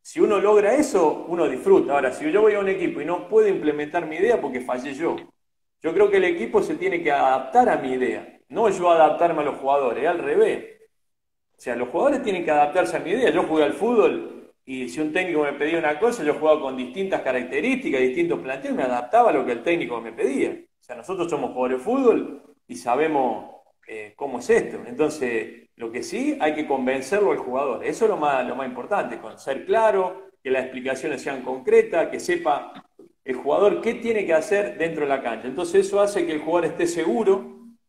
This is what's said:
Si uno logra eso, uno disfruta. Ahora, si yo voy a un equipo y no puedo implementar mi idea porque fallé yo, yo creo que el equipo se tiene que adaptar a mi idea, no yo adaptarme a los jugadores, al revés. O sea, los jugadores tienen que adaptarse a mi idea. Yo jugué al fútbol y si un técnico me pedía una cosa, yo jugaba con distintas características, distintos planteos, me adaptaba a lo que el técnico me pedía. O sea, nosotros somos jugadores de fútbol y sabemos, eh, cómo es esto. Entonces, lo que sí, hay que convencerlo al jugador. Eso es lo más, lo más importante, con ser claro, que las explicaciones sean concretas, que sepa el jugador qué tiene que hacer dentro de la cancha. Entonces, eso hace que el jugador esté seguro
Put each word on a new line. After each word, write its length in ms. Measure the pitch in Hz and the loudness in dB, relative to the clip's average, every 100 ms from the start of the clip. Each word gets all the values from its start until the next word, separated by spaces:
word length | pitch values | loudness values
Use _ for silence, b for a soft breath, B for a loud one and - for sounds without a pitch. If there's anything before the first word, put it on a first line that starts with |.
Si 180 | - 151 | -12 0
uno 220 | 208 202 | 2 4
logra 340 | 196 214 202 | 6 6 6
eso, 520 | 285 - 202 156 - - | 4 2 4 2 2 -4
uno 180 | 170 151 | 0 0
disfruta. 460 | 131 196 185 131 | 0 6 6 6
Ahora, 200 | 143 131 | 2 0
si 180 | - 151 | -2 0
yo 80 | 185 | 4
voy 140 | 220 | 4
a 60 | 208 | 4
un 80 | 196 | 0
equipo 320 | 175 170 139 | -2 -2 -4
y 20 | |
no 240 | 151 175 - | -4 -6 2
puedo 200 | 220 214 | 4 4
implementar 580 | 180 147 147 147 175 160 | 2 0 -2 -4 -4 -6
mi 100 | 160 | -2
idea 240 | 214 220 | 2 2
porque 220 | 147 123 | 0 -6
fallé 320 | 127 127 135 | -6 -6 -6
yo, 220 | 135 165 175 - _ _ _ _ _ | -6 -4 -4 -10 _ _ _ _ _
yo 100 | 156 | -4
creo 180 | 170 208 | 2 4
que 60 | 196 | 4
el 80 | |
equipo 380 | 180 170 226 214 | 2 0 0 0
se 140 | - 156 | 0 -2
tiene 260 | 185 170 | -2 -2
que 100 | 147 | 0
adaptar 560 | 139 135 131 - 240 247 | 2 2 2 2 4 4
a 80 | 156 | 2
mi 160 | 135 | -2
idea, 460 | 127 123 104 - - _ | -2 -2 -2 -10 -20 _
no 220 | 131 220 | 0 0
yo 200 | 170 175 | 2 4
adaptarme 520 | 165 151 151 170 160 | 6 6 6 2 2
a 20 | |
los 140 | 147 - | -2 -2
jugadores, 480 | 135 143 131 113 147 | 0 2 2 0 -2
al 120 | 170 | -2
revés. 460 | 139 165 214 117 - - _ _ _ _ _ _ _ | 0 2 2 2 -8 -20 _ _ _ _ _ _ _
O 60 | _ | _
sea, 160 | - 120 | -8 -4
los 140 | 123 | -4
jugadores 320 | 170 254 - | 0 0 0
tienen 220 | 220 185 | -2 -4
que 60 | 156 | 0
adaptarse 460 | 147 147 175 170 160 | 2 2 2 0 -2
a 40 | |
mi 100 | 143 | -4
idea. 180 | 214 226 | 0 2
Yo 120 | 156 | 2
jugué 220 | 156 156 | 0 2
al 100 | 147 | 2
fútbol 760 | - 214 240 170 - - - - _ | 0 0 4 4 2 -8 -14 -20 _
y 240 | - 131 127 | -12 -10 -8
si 120 | 160 | -4
un 120 | 156 | -2
técnico 300 | 165 185 151 | -2 -2 0
me 100 | 143 | -2
pedía 260 | 135 151 165 | -2 -2 0
una 200 | 156 151 | -2 0
cosa, 260 | 233 - | 0 0
yo 100 | 151 | -2
jugaba 260 | 143 156 151 | 0 2 2
con 160 | 135 131 | 2 -6
distintas 440 | 123 190 190 151 | -8 -6 -4 -2
características, 800 | 131 127 123 135 233 262 165 135 | -2 -4 -2 -2 -2 -2 -2 0
distintos 400 | 131 127 170 139 | 0 0 -2 -2
planteos, 340 | 131 135 285 | -4 -8 -4
me 100 | 226 | -2
adaptaba 460 | 131 123 120 220 240 | -2 -2 2 4 4
a 20 | |
lo 100 | 151 | 4
que 80 | 127 | 0
el 100 | 120 | -2
técnico 380 | 160 170 123 120 | -2 -2 -2 -8
me 120 | 113 | -10
pedía. 380 | 113 196 269 147 | -4 -2 0 -2
O 300 | - - _ | -4 -16 _
sea, 140 | _ 120 | _ -16
nosotros 320 | 117 185 151 | -10 -6 -2
somos 220 | 147 123 | -2 -4
jugadores 280 | 123 127 131 | -2 -2 -2
de 60 | |
fútbol 580 | 160 262 247 170 - - - _ _ | -2 2 4 4 0 -10 -20 _ _
y 100 | 123 | -10
sabemos, 800 | 120 123 160 151 127 110 98 - _ _ - | -2 0 2 2 0 -4 -10 -20 _ _ -16
eh, 280 | 110 107 _ | -14 -14 _
cómo 220 | 143 127 | -8 -8
es 100 | - | 2
esto. 300 | 220 - 110 107 | 2 2 -8 -12
Entonces, 840 | 123 151 - 123 113 - - _ _ | -2 -2 0 -2 -2 -4 -14 _ _
lo 140 | 117 | -10
que 120 | 117 | -8
sí, 340 | - 202 285 294 | -8 -4 -4 0
hay 140 | 156 | -2
que 120 | 151 143 | -2 -2
convencerlo 680 | 135 127 135 131 202 196 | -2 0 -2 -2 0 2
al 60 | 143 | 0
jugador. 460 | - 127 143 110 | -4 -4 -4 -4
Eso 200 | 113 - | -6 0
es 60 | 226 | 0
lo 60 | 180 | 2
más, 300 | 147 135 123 | 0 0 -2
lo 80 | |
más 120 | 123 131 | -6 -8
importante, 520 | 123 - 196 131 113 | -8 -4 -4 -4 -8
con 200 | 110 - | -14 -14
ser 260 | - 135 | -8 -8
claro, 680 | 175 214 220 190 185 185 - _ | 0 2 4 2 -2 -6 -18 _
que 80 | 131 | -2
las 140 | 131 | -2
explicaciones 580 | 127 127 127 131 160 135 | -2 -8 -6 -4 -4 -6
sean 200 | 147 135 | -6 -8
concretas, 680 | 127 131 - 226 220 175 156 | -6 -6 4 4 6 0 0
que 120 | 151 | -4
sepa 520 | 147 175 165 139 - - _ _ - _ | -2 -2 0 -2 -4 -18 _ _ -20 _
el 100 | - | -8
jugador 460 | 127 139 151 202 175 | -6 0 4 4 4
qué 140 | 226 | -2
tiene 320 | - 226 220 165 | -4 -2 -2 2
que 80 | |
hacer 420 | 160 - 202 - - | 0 2 -2 -2 -4
dentro 260 | 165 156 | -4 -2
de 60 | 143 | -2
la 140 | 135 | -2
cancha. 260 | 123 110 123 | -2 -6 -8
Entonces, 380 | 127 170 190 190 | -6 0 2 2
eso 140 | 196 | 2
hace 260 | 202 202 170 | 2 0 -2
que 60 | |
el 80 | 151 | -4
jugador 260 | 156 170 160 | 0 0 0
esté 200 | - 170 | -2 -2
seguro 720 | 170 160 233 196 196 - - - _ | 0 0 0 2 2 -2 -18 -20 _